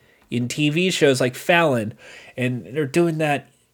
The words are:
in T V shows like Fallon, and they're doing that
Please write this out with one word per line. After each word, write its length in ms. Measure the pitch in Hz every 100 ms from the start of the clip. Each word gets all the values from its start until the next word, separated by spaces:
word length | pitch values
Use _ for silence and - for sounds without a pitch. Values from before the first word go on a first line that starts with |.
| _ _ _
in 160 | 120 120
T 240 | - 147
V 200 | 160 185
shows 300 | - 147 131
like 140 | 127
Fallon, 600 | - - 170 160 120 107 - - - - -
and 280 | 123 123 87
they're 200 | 139 135
doing 320 | 175 170 156
that 300 | 151 139 - _ _